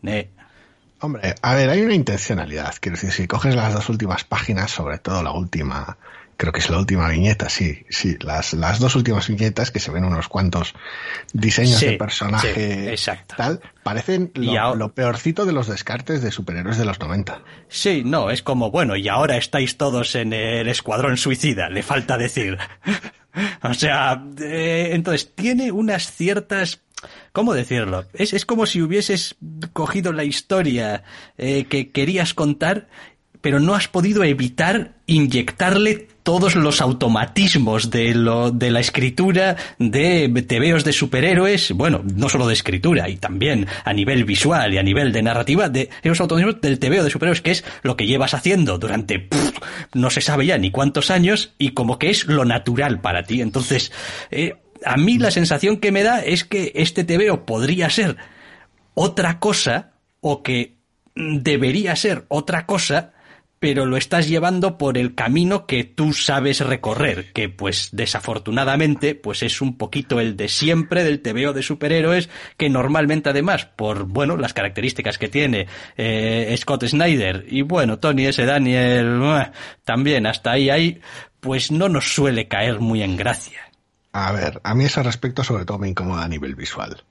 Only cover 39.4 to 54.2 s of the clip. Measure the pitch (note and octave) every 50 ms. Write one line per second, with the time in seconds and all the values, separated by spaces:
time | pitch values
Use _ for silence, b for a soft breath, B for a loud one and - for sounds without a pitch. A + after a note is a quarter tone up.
39.4 | F#3+ F#3+ F3 F3 B B B B - A#2 G2+ C#3 D3 F3 F3+ E3+ D3+ B2+ A#2+ B2+
40.4 | B2 - C#3+ A#2 C3 E3 E3+ D#3+ C#3+ D#3 D3 - - B2+ - - C3+ E3+ F#3+ F3
41.4 | F3+ G3 G3+ F#3+ - - F#2+ F2+ C#3 E3+ C#3+ - F#2+ G2 F#2+ F#2+ A#2 - - C#3
42.4 | B2+ A#2 A2+ G#2 - - F#2+ F#2 F#2+ E3 F3 C3 E2+ F#2+ G2 F2+ - G#2+ F#2 F#2+
43.4 | A2 D3 D3 A#2 G2 F#2+ B B B - G2+ G#2 G2+ G#2+ C#3 B2+ A#2 G2+ G2+ G2
44.4 | - C#3+ E3+ D#3+ B2 G#2 F#2+ F#2+ G2 G2 G2 B2 C#3+ C3+ G#2+ A2+ A2 A2+ A#2 A#2
45.4 | A#2 - C#3+ F3 G#3 E3+ B2+ C3 C3 - B B B D#3+ E3 E3 F#3 E3 D#3+ E3
46.4 | F3+ G#3 A3 A3 - D3 C3+ B2+ - B2+ D3+ G3 F3 C#3+ - - D#3 E3+ F3 E3
47.4 | - D#3 F3+ F3 B B B B B - B2 - A2+ G#2 B2+ C3+ B2+ A#2+ - C3
48.4 | - - G3 G3+ E3+ A2+ F#2 F2 F2 A2 - A2 G#2+ F#2+ G#2+ - - - - D3
49.4 | C#3 C#4+ - B B B B B D#3 B - B2+ B2 B2+ - - - - D3 C#3+
50.4 | C3+ D3 F#3 D3 F#2+ F#2+ F#2+ C3+ C#3 C#3+ C#3 D3+ C#3 - F#3+ F3+ F3 F3 G#3 G#3
51.4 | - - _ _ C#3+ C#3 B2+ - B2 A2+ B2 - - D#3+ G#3 - - D#3+ D3+ D3
52.4 | C3 B2 A#2 A#2+ - - A#2+ A#2+ C#3 D3 C#3 C#3 - G#2 F2 F2 F2+ - A#2 B2
53.4 | B2 A2 G2+ - - - C#3+ B2 - - B B B B B B